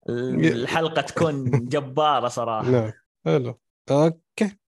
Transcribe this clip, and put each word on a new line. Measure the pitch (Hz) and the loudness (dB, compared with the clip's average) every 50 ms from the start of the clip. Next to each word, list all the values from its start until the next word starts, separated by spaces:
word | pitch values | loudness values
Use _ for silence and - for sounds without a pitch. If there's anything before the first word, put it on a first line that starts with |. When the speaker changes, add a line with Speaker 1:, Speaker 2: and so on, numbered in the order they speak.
| - - | -8 -6
Speaker 1:
ال-، | 120 120 123 127 127 - 156 | -4 -4 -4 -2 0 2 2
Speaker 2:
ي-، | 165 - | 2 2
Speaker 1:
الحلقة | 117 123 131 - 165 160 160 160 156 135 | 0 -2 -2 -2 0 -2 0 0 -2 -4
تكون | - - - 165 160 147 139 131 127 | -2 -2 0 0 0 0 -2 -2 0
Speaker 2:
<laughs> | 135 131 120 123 147 | 0 0 0 0 -2
Speaker 1:
جبارة | 147 139 131 131 151 151 151 147 123 117 120 | -4 -4 -4 -2 0 2 2 2 2 0 -2
صراحة. | - 127 117 113 113 110 107 123 | -2 -4 -4 -2 -2 -2 0 2
Speaker 2:
نعم، | 127 123 110 110 110 - _ _ _ _ - | 2 2 2 0 -4 -12 _ _ _ _ -2
حلو. | 160 160 147 123 120 113 - _ _ _ _ _ - | 0 0 0 0 -2 -8 -12 _ _ _ _ _ 0
أوكي. | 135 143 156 165 165 - _ _ _ - 220 196 - _ _ _ | 2 4 4 4 2 -2 _ _ _ -2 -2 -2 -4 _ _ _